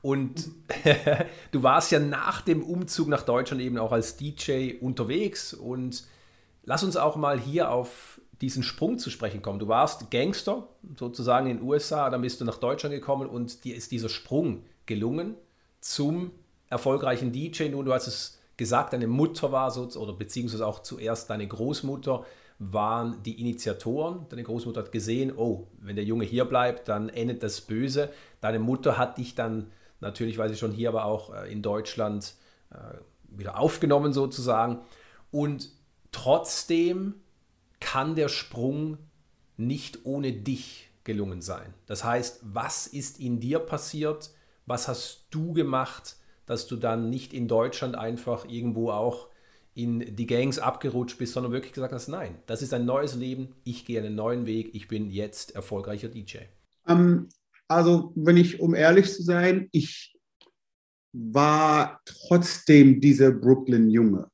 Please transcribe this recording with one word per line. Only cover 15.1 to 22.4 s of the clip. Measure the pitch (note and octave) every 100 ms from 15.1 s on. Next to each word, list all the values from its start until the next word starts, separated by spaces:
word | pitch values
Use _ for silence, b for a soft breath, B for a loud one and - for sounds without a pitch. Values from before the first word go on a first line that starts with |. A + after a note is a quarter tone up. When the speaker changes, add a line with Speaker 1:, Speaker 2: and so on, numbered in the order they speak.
| D3+ F#3 A3 _ _ _ _
Speaker 1:
zum | - - C#3+ E3+ F3+ - _ _ _
erfolgreichen | B2 C3+ C3+ C3 B2 B2
D | B2+ D#3+
J. | - D3+
Nun, | C#3 C3+
du |
hast | B2+ B2+
es | - - - _ -
gesagt, | G#2+ B2 D3
deine | B2 A2+
Mutter | B2+ E3 E3 C#3+
war | C3+ C3
so, | B2 B2 -
oder | G#2
beziehungsweise | F#2+ G#2 B2+ A#2 A2 A2
auch | -
zuerst | - C#2 A2 A2+ -
deine | G#2+ G2+
Großmutter | G#2 B2 D3 C3+ C3+ C#3 B2+ b b